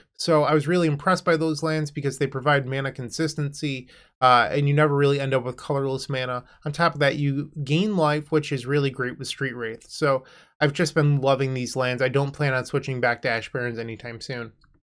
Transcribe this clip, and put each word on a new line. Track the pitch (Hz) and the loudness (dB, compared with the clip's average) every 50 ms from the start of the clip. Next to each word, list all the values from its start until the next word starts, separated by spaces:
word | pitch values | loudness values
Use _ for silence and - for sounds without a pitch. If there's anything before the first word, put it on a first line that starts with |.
| - _ _ _ | -20 _ _ _
So | - - 165 151 147 | 0 2 4 4 4
I | 131 151 | 4 2
was | 156 131 143 | 2 2 2
really | 175 180 175 160 | 0 2 2 2
impressed | 147 143 - 190 185 180 - | 0 0 0 0 0 2 2
by | 180 165 156 | 2 2 2
those | 160 160 156 147 - | 2 0 -2 -2 -2
lands | 156 156 156 151 147 | -2 -2 -2 -4 -4
because | - 151 139 139 135 - | -6 -4 -4 -4 -2 -2
they | 147 135 | -2 -2
provide | 135 135 123 147 147 139 131 127 | -2 -2 0 2 2 2 2 -2
mana | 135 135 135 135 | -4 -4 -4 -6
consistency, | 131 - 127 117 - - 165 156 151 - 147 143 143 - - 147 135 127 123 - - - - _ _ _ | -8 -8 -10 -10 -4 -4 -4 -2 -2 -4 -4 -6 -6 -6 -6 -6 -6 -6 -10 -14 -20 -20 -20 _ _ _
uh, | 131 127 123 120 113 87 | 4 6 6 6 6 4
and | 80 143 143 143 | 2 0 2 2
you | 143 | 4
never | 147 151 151 143 | 4 4 4 4
really | 139 143 139 139 139 | 4 4 4 2 2
end | 139 135 131 | 0 0 0
up | 131 120 | 0 0
with | 127 123 | -2 -8
colorless | - - - 143 139 139 135 135 131 - - | -10 -8 -4 -4 -2 -2 -2 -4 -4 -4 -4
mana. | 139 131 127 127 127 123 123 - _ _ _ | -4 -4 -4 -4 -6 -8 -8 -12 _ _ _
On | 156 147 | -8 -2
top | - 170 170 143 | 2 2 2 2
of | 143 | 4
that, | 147 139 - | 2 2 2
you | - 147 143 135 139 147 147 - 151 147 | 2 0 0 0 0 -4 -6 -8 -8 -2
gain | 139 147 165 196 214 208 | 0 2 2 2 2 2
life, | 180 156 147 147 151 151 - | 2 4 4 2 0 -2 0
which | - 156 151 - | 0 0 0 0
is | 147 131 117 | -4 -6 -4
really | 123 143 147 139 135 | -2 0 0 0 0
great | 123 - 127 123 123 - | -2 -2 -4 -4 -4 -8
with | 131 - | -8 -10
Street | - - 135 131 117 | -6 -6 -6 -6 -6
Wraith. | 123 117 110 113 - - - | -6 -8 -8 -10 -12 -16 -18
So | - - 156 143 135 131 - - - - - _ _ _ | -6 -2 2 2 2 2 -2 -6 -16 -20 -20 _ _ _
I've | 151 147 143 | 0 0 2
just | - 139 - - | 0 -2 0 2
been | 165 147 147 147 139 | 2 4 4 4 4
loving | 127 135 135 127 139 131 131 | 4 2 2 2 2 -2 -2
these | 127 127 113 - 131 | -4 -4 -4 -2 -2
lands. | 127 127 123 123 | -2 -2 0 0
I | 131 131 | 0 0
don't | 123 139 139 139 139 | 2 0 0 0 -2
plan | - 147 143 131 | -2 -2 0 0
on | 127 123 | 0 -2
switching | - - 143 135 - 131 127 | -2 -4 -4 -2 -2 -4 0
back | 120 120 117 - | 0 0 0 0
to | - 131 | -2 -2
Ash | 117 113 110 - | -2 -2 -4 -6
Barrens | - 131 123 120 117 113 | -6 -4 -4 -4 -4 -6
anytime | 113 117 113 101 - 120 117 113 | -8 -8 -10 -12 -12 -14 -14 -14
soon. | - - 135 123 117 110 - _ _ _ _ _ | -10 -10 -8 -8 -8 -12 -14 _ _ _ _ _